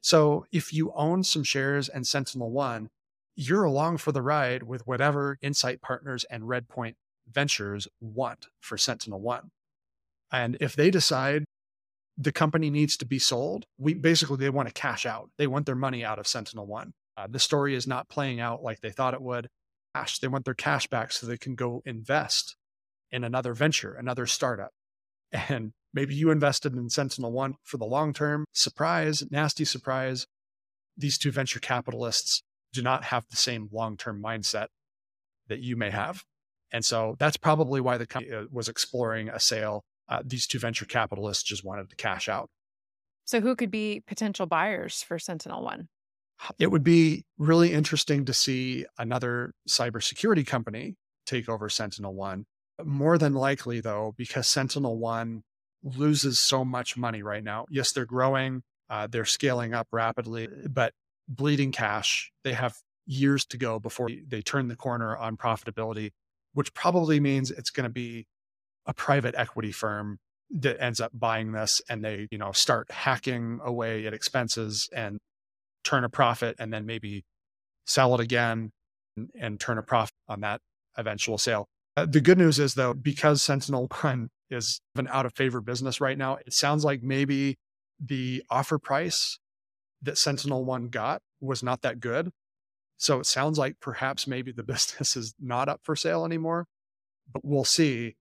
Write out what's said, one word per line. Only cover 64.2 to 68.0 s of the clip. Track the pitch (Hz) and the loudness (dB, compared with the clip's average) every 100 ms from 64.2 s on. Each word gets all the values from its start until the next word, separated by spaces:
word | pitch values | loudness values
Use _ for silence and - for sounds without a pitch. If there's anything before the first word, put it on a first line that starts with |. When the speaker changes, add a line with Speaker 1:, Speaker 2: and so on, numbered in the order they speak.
| 151 | -8
Speaker 1:
they | 120 | -6
turn | 107 143 127 | -2 -2 -2
the | 117 | -4
corner | 135 120 113 110 | -4 -2 -2 -4
on | 117 110 | -6 -2
profitability, | 120 113 - 107 110 107 107 _ _ _ _ | 0 0 -2 -4 -4 -4 -6 _ _ _ _
which | 139 139 | -2 -2
probably | - 175 175 165 151 | 2 4 4 6 4
means | 143 135 131 | 6 2 0
it's | - 120 | -4 -6
gonna | - 127 | -4 -4
be | 120 | -4